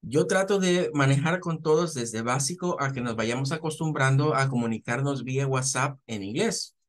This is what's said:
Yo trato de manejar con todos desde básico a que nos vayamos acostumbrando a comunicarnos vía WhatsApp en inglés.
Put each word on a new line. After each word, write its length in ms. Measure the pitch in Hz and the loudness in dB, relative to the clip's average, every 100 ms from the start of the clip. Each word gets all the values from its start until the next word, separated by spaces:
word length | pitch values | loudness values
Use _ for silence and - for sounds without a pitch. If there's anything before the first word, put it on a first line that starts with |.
Yo 260 | - 135 175 | 0 0 2
trato 320 | 190 190 196 | 2 2 2
de 320 | 185 175 170 | 4 2 2
manejar 480 | 147 135 139 160 180 | 2 4 4 2 -2
con 220 | 175 160 | -2 -4
todos 320 | 156 156 170 | 2 2 2
desde 280 | 147 113 110 | -4 -6 -4
básico 580 | 113 131 135 175 180 - | -2 -2 -2 -4 -4 -2
a 120 | 139 | -2
que 80 | 131 | -2
nos 160 | 120 110 | -4 -2
vayamos 360 | 110 120 135 | -2 -2 -2
acostumbrando 840 | 160 160 156 160 143 131 135 151 | -4 -4 -4 -4 2 4 4 4
a 140 | 151 135 | 2 0
comunicarnos 760 | 123 117 110 - 120 139 135 | 0 0 -2 -2 -2 0 -2
vía 220 | 117 131 139 | -2 -2 0
WhatsApp 520 | 131 131 131 139 139 - | 0 0 0 -2 -4 -10
en 160 | 110 | -8
inglés. 520 | 98 123 226 - - _ | -6 -2 -2 -2 -8 _